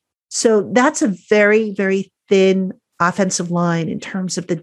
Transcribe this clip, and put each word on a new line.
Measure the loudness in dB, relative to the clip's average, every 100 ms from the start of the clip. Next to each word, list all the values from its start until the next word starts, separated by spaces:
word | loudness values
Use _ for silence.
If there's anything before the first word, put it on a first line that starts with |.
| _ _ _
So | -2 0 2 0
that's | 2 2 2
a | -2 -4 0
very, | 2 4 2 0
very | -2 -2 -2 -4 _ _
thin | 4 4 2 -2 -6 _ _
offensive | -2 0 -2 -2 -4
line | -2 0 -2 -4
in | -8
terms | -10 -8 -6 -8
of | -6
the | -8